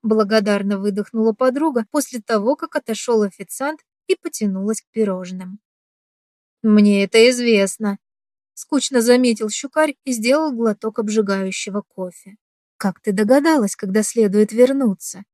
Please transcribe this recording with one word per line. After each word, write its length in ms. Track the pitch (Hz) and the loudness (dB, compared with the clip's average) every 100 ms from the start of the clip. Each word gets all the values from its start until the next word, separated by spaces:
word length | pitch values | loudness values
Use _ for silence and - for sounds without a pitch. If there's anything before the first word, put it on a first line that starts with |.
Благодарно 760 | 226 214 202 220 208 202 196 202 | -2 -2 0 0 0 -2 -2 -4
выдохнула 540 | 202 196 208 226 220 | -4 -6 -6 -2 -2
подруга 540 | 214 254 254 320 247 220 | 0 -2 0 -2 -2 -4
после 280 | - - 247 | -4 -4 -10
того, 360 | - 220 208 294 | -4 -2 0 -4
как 180 | 320 | -4
отошёл 480 | 302 - 220 - 226 | -8 -6 -8 -2 0
официант 580 | 202 _ 196 - 277 311 _ _ _ | -2 _ -16 -8 -8 -8 _ _ _
и 80 | 381 | -4
потянулась 640 | 330 - 208 190 196 220 | -4 -6 -4 -4 -4 -6
к 40 | _ | _
пирожным. 720 | 220 208 185 180 185 185 202 _ _ _ _ _ _ _ _ _ _ | -4 -2 -2 -8 -12 -14 -18 _ _ _ _ _ _ _ _ _ _
«Мне 420 | 220 208 208 202 | 2 6 6 4
это 260 | 196 226 233 | 2 6 4
известно», 680 | 247 240 214 196 - 214 196 _ _ _ _ _ | 4 2 2 2 -2 -6 -6 _ _ _ _ _
скучно 460 | - - 285 - 262 | -20 -4 -4 0 0
заметил 480 | 226 247 254 226 220 | 4 4 4 0 -4
щукарь 460 | - 277 - 311 269 | -6 -6 0 -2 -2
и 80 | - | -8
сделал 400 | 240 220 285 320 | -4 0 2 0
глоток 460 | 240 226 208 220 214 | -2 -2 -2 -6 -6
обжигающего 840 | 214 214 202 196 190 185 - 196 | -2 0 0 -2 -4 -8 -8 -8
кофе. 540 | - - 180 - - 202 _ _ _ _ | -10 -12 -12 -12 -20 -20 _ _ _ _
«Как 240 | 196 180 | -4 -4
ты 120 | - | -4
догадалась, 640 | 196 208 269 311 311 202 - | -2 4 4 4 2 0 -4
когда 260 | 196 202 | -2 -2
следует 480 | 214 233 208 202 214 | 0 0 2 2 2
вернуться?» 720 | 220 254 277 247 190 - 190 202 | 4 4 4 0 -2 -10 -16 -20